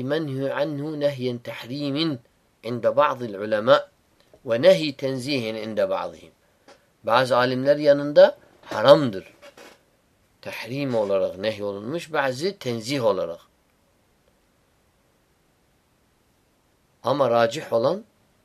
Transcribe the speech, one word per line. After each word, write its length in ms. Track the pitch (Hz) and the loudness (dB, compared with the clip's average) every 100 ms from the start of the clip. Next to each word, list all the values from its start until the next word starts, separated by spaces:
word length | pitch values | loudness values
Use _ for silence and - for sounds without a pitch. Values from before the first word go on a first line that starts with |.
| 127 | -4
مَنْهُ 380 | 156 151 131 135 127 | -4 -4 -4 -4 -4
عَنْهُ 240 | 151 143 151 147 | -4 -4 -8 -4
نَهْيًا 340 | 143 131 123 120 120 | -4 -4 -6 -6 -10
تَحْرِيمٍ 720 | - 117 143 143 139 165 135 - _ _ _ | -14 -12 -8 -4 -2 -4 -4 -12 _ _ _
عِنْدَ 200 | 113 120 110 117 | -10 -4 0 2
بَعْضِ 200 | 147 127 120 | 2 0 -8
الْعُلَمَاءِ 520 | 95 107 107 113 147 - _ _ _ _ _ 131 | -8 -4 0 4 2 2 _ _ _ _ _ -6
وَنَهِي 400 | 117 170 175 156 127 | 2 4 4 2 -4
تَنْزِيهٍ 420 | 135 135 123 135 110 110 | -6 -6 -4 -4 -4 -6
عِنْدَ 160 | 110 104 | -6 -2
بَعْضِهِمْ. 500 | 95 92 87 80 80 _ _ _ - - _ _ | -2 -2 -6 -12 -20 _ _ _ -20 -20 _ _
Bazı 320 | 107 120 127 123 | 0 2 2 2
alimler 400 | 127 127 135 294 | 2 0 0 2
yanında 600 | 285 - 208 285 294 - _ _ | 4 4 4 6 6 4 _ _
haramdır. 720 | - 107 120 156 131 95 - - - - - - _ _ _ _ _ _ | -10 2 8 8 6 -4 -10 -20 -20 -20 -20 -20 _ _ _ _ _ _
Tahrim 520 | 101 - 113 135 139 | -14 -12 -10 -6 -2
olarak 440 | 117 101 98 92 92 | 0 2 0 0 -2
nehyolunmuş, 760 | 107 104 101 101 110 165 160 | -4 -4 -6 -8 -8 -8 -6
bazı 460 | 151 139 123 185 196 | -4 -2 -4 -6 -6
tenzih 460 | 127 117 110 143 | -6 -6 -6 -2
olarak. 360 | 113 95 85 85 _ _ _ _ _ _ _ _ _ _ _ _ _ _ _ _ _ _ _ _ _ _ _ _ _ _ _ _ _ _ _ _ _ _ _ _ | 0 0 -4 -8 _ _ _ _ _ _ _ _ _ _ _ _ _ _ _ _ _ _ _ _ _ _ _ _ _ _ _ _ _ _ _ _ _ _ _ _
Ama 280 | 120 143 127 | -4 0 2
racih 420 | 117 117 156 - | 4 2 0 -4
olan 320 | 117 131 196 - _ _ _ | -2 0 -2 -8 _ _ _